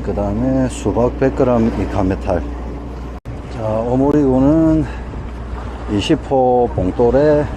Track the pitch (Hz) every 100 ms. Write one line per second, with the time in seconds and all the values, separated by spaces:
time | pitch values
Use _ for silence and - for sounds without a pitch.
0 | - 98 101 107 131 131 127 - 107 101
1 | 123 - 131 127 127 120 113 117 90 101
2 | 95 92 98 87 - - - - - -
3 | - - - - - - 110 110 120 127
4 | 139 151 139 127 135 160 160 156 143 -
5 | - - - - - - - - - 104
6 | - 143 - 135 127 123 120 - 92 90
7 | 120 127 151 147 143